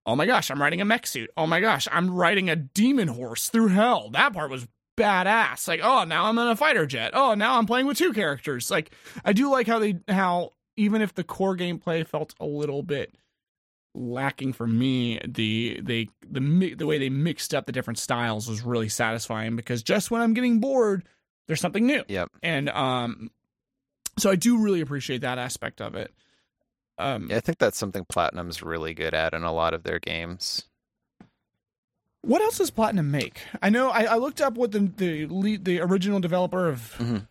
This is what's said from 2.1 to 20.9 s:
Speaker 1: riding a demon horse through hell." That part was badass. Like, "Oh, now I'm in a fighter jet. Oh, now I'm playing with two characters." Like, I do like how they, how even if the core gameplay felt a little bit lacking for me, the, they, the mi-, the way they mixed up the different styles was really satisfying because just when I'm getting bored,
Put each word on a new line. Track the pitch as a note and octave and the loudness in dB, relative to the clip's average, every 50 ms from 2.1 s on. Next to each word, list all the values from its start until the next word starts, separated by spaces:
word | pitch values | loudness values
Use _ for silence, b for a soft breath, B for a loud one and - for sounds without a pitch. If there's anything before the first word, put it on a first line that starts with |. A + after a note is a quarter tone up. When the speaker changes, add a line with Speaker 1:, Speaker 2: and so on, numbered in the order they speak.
| F3+ | 2
Speaker 1:
riding | F3+ F3+ E3+ G#3 G#3 G#3 F3+ | 2 2 4 4 2 2 2
a | D#3 | 0
demon | E3 C#3+ C3 _ - G#3+ C4 C#4+ C4 G3+ | -2 -2 -4 _ 2 4 4 4 4 2
horse | D#3 A#2 A#2+ B2+ A#2 A2+ - - | 0 -2 -4 -8 -8 -6 -6 -6
through | - - A3+ A3+ G#3 | 0 2 4 6 6
hell." | F#3 G3 G#3+ B3 A#3+ F3+ G#2+ G#2+ | 6 6 6 4 4 2 0 -2
That | A#2 D3 A#3 C#4+ G#3 | 2 2 2 2 2
part | F3 D#3 C#3 | -2 -4 -4
was | C3 C3 A#2+ - _ _ _ _ _ | -6 -8 -10 -12 _ _ _ _ _
badass. | - A3 G#3 G3 F#3 F3+ F#3+ G#3+ A3+ F#3 C#3+ B2+ - - | 2 2 4 4 4 4 4 4 4 2 0 -2 -6 -4
Like, | - E3+ D#3+ D#3 | -4 -2 0 2
"Oh, | A3+ C4+ B3 F#3 | 4 4 4 2
now | E3+ D#3+ E3 F3 | 2 0 2 2
I'm | G#3+ A#3 A#3 | 2 2 2
in | A#3+ | 2
a | A#3+ A3+ | 2 2
fighter | - D4 D#4 C#4 G#3+ D#3+ | 2 4 2 4 2 2
jet. | C#3 C#3 A#2+ A2+ - - | 0 -2 -4 -4 -2 2
Oh, | B3+ C#4 C4 A3 | 2 4 4 4
now | G#3 G#3 A#3 C4 | 2 2 2 4
I'm | A#3+ A3 | 2 2
playing | G3 A#3 B3+ C4 | 2 2 2 2
with | C#4 C#4 | 0 2
two | - E4 F#4 A#3 | 2 0 0 2
characters." | G#3+ G3 D#3 C#3 B2+ - D3+ C#3 B2 B2 - | 0 0 -2 -2 -4 -4 -6 -6 -4 -4 -2
Like, | F#3+ E3+ D#3 - B B B B B B B | -2 -2 -2 -4 B B B B B B B
I | F#3 | 2
do | G#3 G3+ C4+ C#4+ | 4 4 4 4
like | C4+ C4 A#3 | 4 2 2
how | A3 A#3 A3+ | 2 2 2
they, | G#3+ G#3+ G3 E3+ - - | 2 0 0 -4 -2 -2
how | G3 F#3+ F#3+ F3+ F3 F3 F3 - _ _ _ _ _ | 0 2 2 2 0 0 -2 -4 _ _ _ _ _
even | - G#3 G#3 G#3 A3 | 0 0 2 2 2
if | G#3+ G3 - | 0 -2 -2
the | - F3 | -8 -8
core | - - - F#3+ F#3+ F#3+ | -8 -2 -2 0 0 0
gameplay | F3 F3+ F3 F3 - _ F3 E3 E3 D#3+ | -2 -4 -4 -4 -6 _ -2 -2 -2 -2
felt | - - D3+ D#3 - - _ | -4 -6 -6 -6 -8 -10 _
a | D#3+ | -8
little | D3+ D3 D3 D3 D3 C#3 C#3+ D3 | -6 -4 -4 -4 -4 -4 -6 -4
bit | F3 D3 C#3 A2+ - _ _ _ _ _ _ _ _ _ _ _ _ _ _ _ _ _ | -4 -4 -6 -6 -8 _ _ _ _ _ _ _ _ _ _ _ _ _ _ _ _ _
lacking | - B2 A#2 A#2+ B2 C3+ C#3 - - C3+ C3 A#2+ | -10 -8 -6 -6 -2 -2 -4 -4 -2 -6 -6 -4
for | - A#2+ | -2 -2
me, | A#2 A2+ A#2 B2+ C3+ C3 B2+ A#2+ A#2 A#2 - - | 0 2 2 2 2 2 2 0 -2 -2 -4 -8
the, | - - - A2 G#2+ A2 A2 A#2 A#2+ - - | -8 -4 -2 -2 0 0 0 -2 -4 -6 -6
they, | G2+ B2 A#2+ A2+ A2+ - _ _ - - | -6 -4 -4 -4 -4 -6 _ _ -18 -10
the | - C3+ | -6 -2
mi-, | C3 C#3+ D#3 F3+ F#3+ F3+ - | 0 2 4 4 4 2 -2
the | A#2+ D3+ | -4 -2
way | D3 D#3 D3+ | -2 0 0
they | C#3 C3+ | 0 -2
mixed | C3+ C#3 D3+ E3+ - - - - - | -2 0 0 -2 -2 -4 -6 -4 -4
up | C#3 A#2+ | -4 -4
the | - | -4
different | A#2+ B2+ A#2+ - A#2 | -6 -6 -4 -6 -6
styles | - - - C3+ A#2+ A#2 A#2 A2 G#2+ G#2+ | -8 -4 -2 -2 0 0 -2 -2 -4 -4
was | B2 A2 G#2 | -6 -6 -6
really | A#2+ A#2+ B2 A#2 A2 G#2+ | -4 -2 -2 -2 -2 -2
satisfying | - - A#2+ A2 A2+ A#2 - - A#2 A2 G#2+ A2+ A#2 | -2 0 0 0 0 -2 -4 -6 -6 -6 -4 -4 -4
because | A2+ - - B2 A#2+ | -6 -4 -4 -6 -4
just | A2 - F3 G#3 F#3 - | 0 0 0 0 0 0
when | A#3 A#3 | 0 2
I'm | A#3 A3+ A3+ | 2 2 2
getting | A#3 B3 B3 A#3 A3 | 2 4 4 4 4
bored, | A3 C#4 C4+ C4 A#3 G#3 | 2 2 4 4 4 4